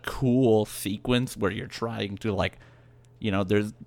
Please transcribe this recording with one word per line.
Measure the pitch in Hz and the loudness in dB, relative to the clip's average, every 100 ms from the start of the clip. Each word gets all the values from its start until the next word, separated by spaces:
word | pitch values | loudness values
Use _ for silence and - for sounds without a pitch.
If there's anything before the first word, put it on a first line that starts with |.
| - | -8
cool | - 131 127 127 107 | 0 2 4 6 4
sequence | 104 - 98 104 123 123 127 117 | 2 -4 -6 -4 0 0 0 -2
where | 98 | -2
you're | 110 131 | -2 -8
trying | - 113 110 104 98 | -6 -6 -4 -6 -4
to, | 110 | -2
like, | 95 90 - - - - - - - | 0 -2 -4 -20 -20 -20 -20 -20 -6
you | 110 | -2
know, | 98 | 0
there's | 95 104 107 - | 2 2 0 -8